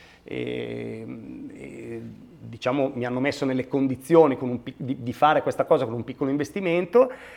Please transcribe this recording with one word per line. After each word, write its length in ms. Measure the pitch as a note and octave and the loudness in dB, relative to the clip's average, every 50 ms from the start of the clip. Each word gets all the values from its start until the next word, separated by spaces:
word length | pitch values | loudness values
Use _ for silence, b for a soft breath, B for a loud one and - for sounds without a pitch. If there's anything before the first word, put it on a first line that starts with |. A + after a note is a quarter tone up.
| B B B B _ | B B B B _
e, 840 | - - B2+ B2 B2 B2 B2 A#2+ A#2 A#2 - A#2 A#2 - - - A#2+ - - - C3 B2+ - - - - | -10 -8 -6 -6 -4 -4 -6 -6 -6 -8 -8 -8 -10 -10 -10 -12 -12 -12 -14 -14 -14 -14 -14 -14 -14 -16
e, 480 | - C3+ C#3+ - - A#2 A#2 A#2 A#2 A#2 A2+ A2 G#2+ - - - D3 | -16 -16 -16 -14 -14 -12 -12 -12 -12 -12 -14 -16 -18 -20 -20 -20 -18
diciamo, 520 | A#2 A2+ A2+ A2+ - B2+ C3 C#3+ C3+ C3+ - | -16 -16 -14 -4 -2 0 2 2 0 0 0
mi 120 | A#2+ A#2+ | -2 -2
hanno 140 | A#2+ B2 B2+ | -2 0 0
messo 260 | C3+ C#3+ C#3 - C#3+ | 0 0 0 0 -2
nelle 220 | C3+ C3 B2+ B2+ | -2 0 -2 -2
condizioni 680 | - - C#3 C3+ C3 B2+ A#2+ - - E3 E3 D#3+ C#3+ C3 | -2 0 0 2 0 0 -4 0 6 8 8 8 8 6
con 120 | - C3 B2 | 0 -2 -4
un 140 | B2 A#2+ - | -4 -4 -6
pic-, 120 | C3+ - | -10 -10
di, 260 | - D3 B2 C#3 C3+ A#2+ | -8 -6 -6 -6 -4 -4
di 100 | A#2+ A#2 | -6 0
fare 280 | - D3 D3+ D#3 C#3+ | 4 4 4 6 4
questa 240 | - C#3+ - - C3 | 2 0 0 -2 2
cosa 200 | - E3 C#3+ C3 | 4 4 4 4
con 80 | A2+ A#2 | 0 -2
un 100 | A#2+ A2 | -4 -6
piccolo 260 | - B2+ - C#3+ C3+ | -8 -6 -4 -2 0
investimento, 800 | C#3 D3 D3 C#3 - G3 G3 F3 E3 F3 F#3 F3 - A#3+ C4 B3 B B B B B | 0 0 -2 -4 -4 -4 -2 0 0 0 0 4 6 6 6 6 B B B B B